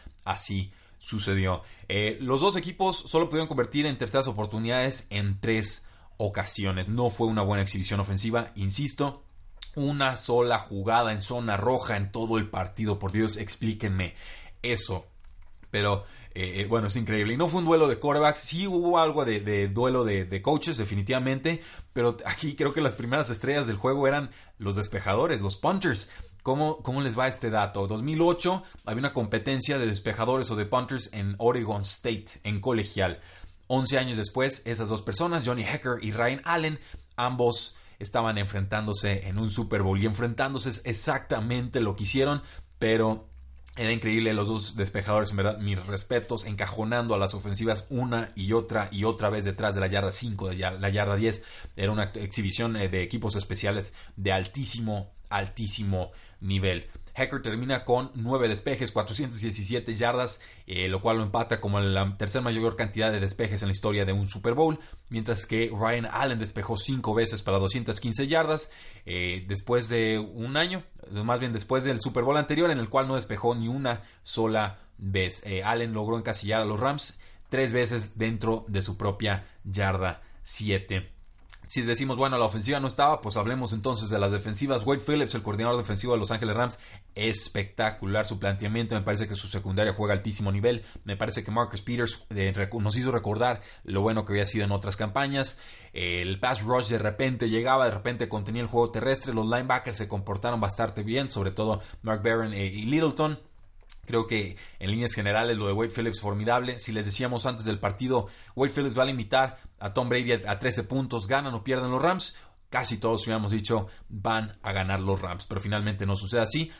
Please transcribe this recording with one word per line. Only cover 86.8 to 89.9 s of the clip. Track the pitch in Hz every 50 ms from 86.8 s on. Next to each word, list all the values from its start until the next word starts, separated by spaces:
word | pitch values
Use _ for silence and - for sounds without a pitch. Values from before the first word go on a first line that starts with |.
| - - - - - - -
espectacular | 101 107 113 107 - - - - 113 95 98 - - 110 110 107 - 104 98 101 107 104
su | - 107 98
planteamiento. | 104 98 98 101 107 104 110 117 117 110 117
Me | 107
parece | 98 104 104 104 110 101
que | 107
su | 101 -
secundaria | 98 - 98 95 98 95 101 107 104